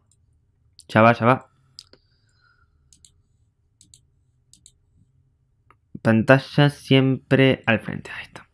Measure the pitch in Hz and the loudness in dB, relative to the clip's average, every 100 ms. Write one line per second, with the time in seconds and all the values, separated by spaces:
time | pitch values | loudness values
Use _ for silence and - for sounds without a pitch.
0 | _ _ _ _ _ _ _ _ - 110 | _ _ _ _ _ _ _ _ -4 2
1 | 117 117 117 131 - _ _ - - _ | 2 2 0 -2 -4 _ _ -20 -20 _
2 | _ _ _ _ _ _ _ _ _ _ | _ _ _ _ _ _ _ _ _ _
3 | - _ _ _ _ _ _ _ _ - | -20 _ _ _ _ _ _ _ _ -20
4 | _ _ _ _ _ _ - _ _ _ | _ _ _ _ _ _ -20 _ _ _
5 | _ _ _ _ _ _ _ _ _ - | _ _ _ _ _ _ _ _ _ -8
6 | 117 110 107 135 - - 143 - - 135 | -2 0 2 2 0 -2 0 -2 -2 0
7 | 131 127 - 131 135 - - 110 - - | 0 -4 -2 0 2 0 -2 -4 -6 -16
8 | - - - - - | -16 -20 -20 -20 -20